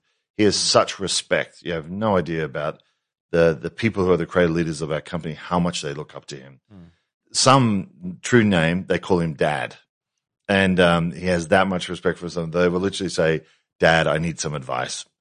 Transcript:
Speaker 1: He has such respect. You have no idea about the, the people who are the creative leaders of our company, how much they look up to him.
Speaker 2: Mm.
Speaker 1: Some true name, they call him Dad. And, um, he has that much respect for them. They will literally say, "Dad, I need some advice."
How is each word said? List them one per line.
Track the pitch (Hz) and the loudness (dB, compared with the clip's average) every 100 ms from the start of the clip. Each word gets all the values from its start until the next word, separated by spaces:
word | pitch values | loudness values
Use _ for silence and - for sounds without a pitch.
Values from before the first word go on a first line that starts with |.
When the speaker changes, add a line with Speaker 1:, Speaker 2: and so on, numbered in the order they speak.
| _ _ _ - | _ _ _ 0
Speaker 1:
He | |
has | 104 - | 2 2
such | - 120 98 - | 2 4 2 -2
respect. | 92 - - 82 67 - | -4 -4 -2 -2 -2 -8
You | 78 | -8
have | 82 76 | -8 -8
no | 95 110 95 | -4 0 0
idea | 80 80 | 0 -4
about | 76 76 76 71 _ _ _ _ _ | -6 -6 -8 -8 _ _ _ _ _
the, | 85 82 78 | 2 2 2
the | 80 | -6
people | - 113 101 92 | -4 -2 0 0
who | |
are | 85 | 0
the | 80 | 0
creative | 92 87 82 | 2 2 2
leaders | 82 76 | -2 -4
of | 78 | -6
our | 76 | -8
company, | - 87 80 | -8 -10 -10
how | 76 - 87 | -12 -4 -2
much | 87 - | 0 -4
they | 73 | -8
look | 71 73 71 | -10 -12 -16
up | - | -16
to | 71 | -18
him. | 67 65 _ | -18 -20 _
Speaker 2:
Mm. | 98 85 _ _ _ _ | -20 -20 _ _ _ _
Speaker 1:
Some | - 135 135 120 101 - - 90 87 | 0 4 6 4 0 -4 -12 -14 -12
true | - 123 | 2 4
name, | 107 90 80 92 90 | 6 4 2 0 -2
they | 87 | -4
call | - 90 | 0 0
him | 82 | 0
Dad. | 71 82 71 62 - _ _ _ _ _ _ - | -2 -2 -2 -6 -12 _ _ _ _ _ _ 0
And, | 98 95 90 | 2 4 4
um, | 87 85 85 | 4 4 0
he | 78 90 | -4 -2
has | 87 80 | -2 2
that | 95 95 | 2 2
much | 90 - | -2 -6
respect | 85 90 80 | -4 -4 -4
for | 87 | -6
them. | 85 82 | -8 -4
They | 85 90 | 0 0
will | 90 | 0
literally | 98 - 90 | -2 -4 -4
say, | - 80 78 - _ _ - | 0 0 0 -6 _ _ 0
"Dad, | 85 80 76 | 4 4 2
I | 78 | 0
need | 85 76 | -2 -6
some | 80 | -6
advice." | 73 65 64 65 - - _ | -8 -6 -6 -6 -10 -16 _